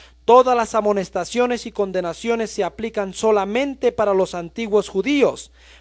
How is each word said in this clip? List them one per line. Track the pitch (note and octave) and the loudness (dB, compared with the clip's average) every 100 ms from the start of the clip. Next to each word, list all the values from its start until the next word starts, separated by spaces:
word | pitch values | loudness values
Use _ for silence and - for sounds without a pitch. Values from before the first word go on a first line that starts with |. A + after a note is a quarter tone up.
| - _ - | -20 _ 6
todas | B3 B3+ | 6 6
las | A#3+ G#3+ | 2 0
amonestaciones | A3 G#3 G3+ F3+ F#3 F3 A#3+ B3 A#3 | 0 0 0 -2 -6 -4 -2 0 -2
y | A3+ | -6
condenaciones | - G3 F#3 F3 E3 A#3 A#3 G#3+ | -4 -2 -2 -4 -6 -4 -2 -4
se | - | -4
aplican | F3 - A3 A3 F#3+ | -4 -4 -6 -4 -6
solamente | - A3 G#3 F#3+ A#3+ C#4+ C4 B3 | -2 2 2 0 -2 -4 -2 -2
para | A#3+ G#3 | 0 2
los | F#3+ F3+ | 2 0
antiguos | F3+ E3+ - A3 G#3 - | -4 -10 -8 0 0 0
judíos, | F#3+ A3 C#4+ F#3 - - _ - - | -4 0 2 2 0 -16 _ -20 -20